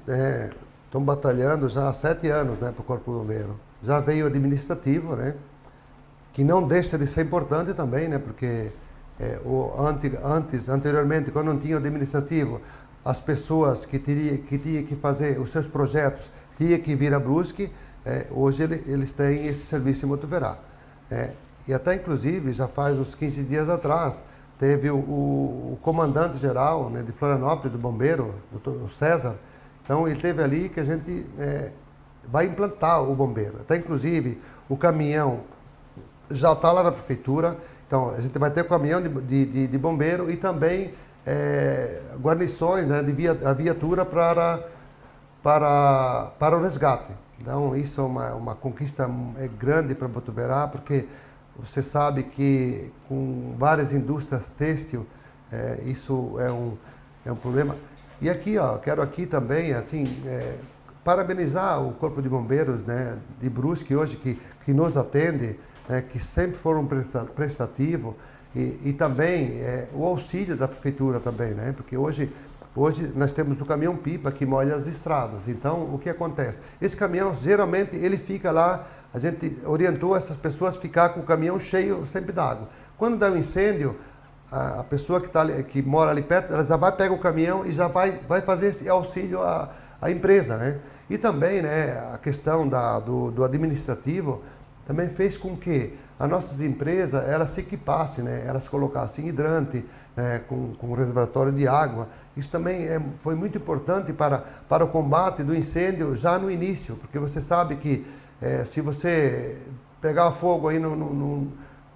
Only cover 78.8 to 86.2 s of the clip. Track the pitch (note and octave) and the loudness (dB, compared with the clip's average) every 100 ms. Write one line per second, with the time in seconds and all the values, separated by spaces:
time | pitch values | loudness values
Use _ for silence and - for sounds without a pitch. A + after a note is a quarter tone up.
78.8 | - - - B2 D#3 - - - D3+ D#3 | -6 -18 -10 -2 -2 -2 -4 -4 -2 2
79.8 | F3+ C#3 F3+ F#3+ F#3 C#3+ D#3 C#3+ F3+ F3+ | 2 2 2 0 0 -6 -6 0 -2 -2
80.8 | D#3 E3+ E3+ F3 - D#3+ D#3+ F#3 - F#3 | 0 4 4 4 0 2 2 -2 0 0
81.8 | G3+ F#3 C#3 F#3 F#3 F3 C3+ A2 G#2+ - | 2 -2 -4 -6 -4 -2 -2 -2 -10 -16
82.8 | - - A3+ A3 G3+ F3+ C#3+ F#3 G#3 F#3+ | -20 -2 0 4 4 4 0 2 2 2
83.8 | C#3 - - - - - - C3 C3 B2+ | 0 -4 -12 -20 -20 -20 -8 -4 -2 -4
84.8 | - C#3+ D#3 F3+ F3+ D#3+ D#3 C3+ C3+ C#3 | -4 -4 0 0 2 2 2 0 -2 -2
85.8 | C#3 D3+ D#3 D3 | 2 4 4 2